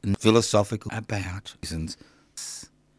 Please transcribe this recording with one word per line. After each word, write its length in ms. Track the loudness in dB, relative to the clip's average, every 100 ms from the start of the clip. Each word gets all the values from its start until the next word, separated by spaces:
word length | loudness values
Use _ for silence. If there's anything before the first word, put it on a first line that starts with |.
and 160 | -2 2
philosophical 720 | 6 6 6 2 2 -2 -6
about 640 | -8 -6 -4 -4 -8 -12 -14
reasons, 340 | -8 -6 -6 -10 -18 _ _ -14
s-, 320 | -12 -12 -16 _ _